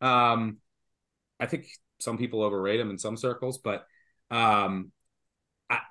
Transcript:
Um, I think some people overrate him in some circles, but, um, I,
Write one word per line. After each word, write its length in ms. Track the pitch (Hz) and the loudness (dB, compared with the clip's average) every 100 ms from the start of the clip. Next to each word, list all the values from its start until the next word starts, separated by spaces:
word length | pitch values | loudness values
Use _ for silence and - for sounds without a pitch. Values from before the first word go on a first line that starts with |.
Um, 560 | 127 123 120 117 110 110 _ _ _ _ _ _ _ - | 2 4 4 2 -2 -6 _ _ _ _ _ _ _ -8
I 60 | 120 | -4
think 200 | 156 - - _ _ | -4 -8 -20 _ _
some 200 | 117 117 | -8 -6
people 240 | 123 113 | -4 0
overrate 360 | 104 101 95 113 | 0 0 0 0
him 120 | 107 | -2
in 80 | 95 | -6
some 180 | 107 113 | -8 -4
circles, 400 | 127 120 131 131 | -4 -4 -6 -6
but, 300 | 110 101 - _ _ _ _ | -6 -6 -10 _ _ _ _
um, 640 | 117 113 104 98 95 90 _ _ _ _ _ _ _ - | 2 4 4 2 -2 -8 _ _ _ _ _ _ _ -6
I, 80 | 117 - | -6 -6